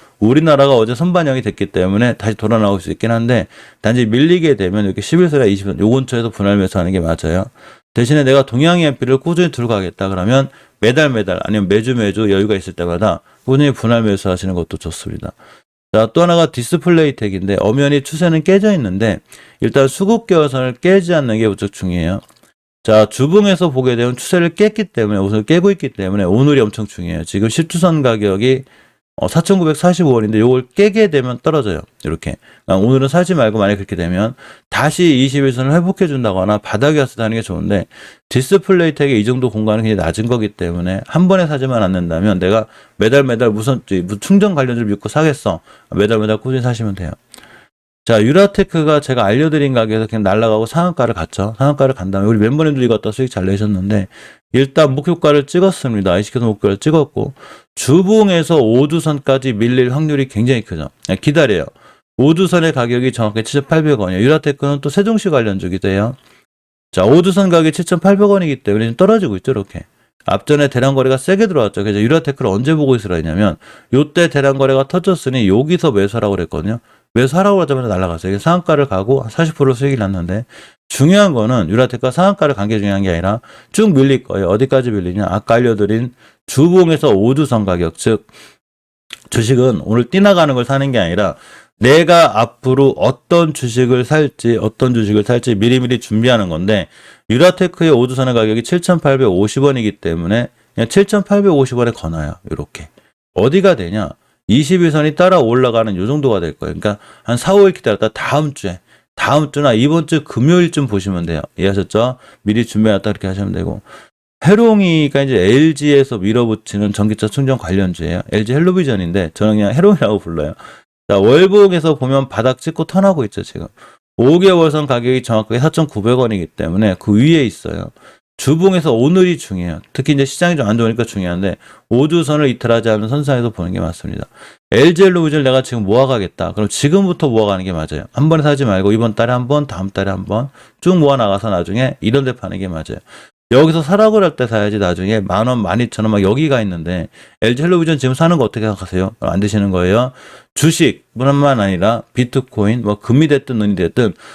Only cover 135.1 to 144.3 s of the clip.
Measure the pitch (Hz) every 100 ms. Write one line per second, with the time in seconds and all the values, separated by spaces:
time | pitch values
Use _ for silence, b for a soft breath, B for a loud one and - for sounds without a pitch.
135.1 | 175 156 151 131 131 - 120 98 117 135
136.1 | 120 92 - 87 98 104 - 143 190 190
137.1 | 170 147 110 104 92 92 85 87 76 -
138.1 | - 151 160 147 139 127 95 101 110 117
139.1 | 104 117 123 123 147 143 87 98 - 98
140.1 | 95 92 107 135 b b b 175 180 143
141.1 | 135 104 98 110 90 87 107 131 - 92
142.1 | 135 131 120 92 92 95 80 - - -
143.1 | B B _ - 123 160 160 143 202 220
144.1 | 214 180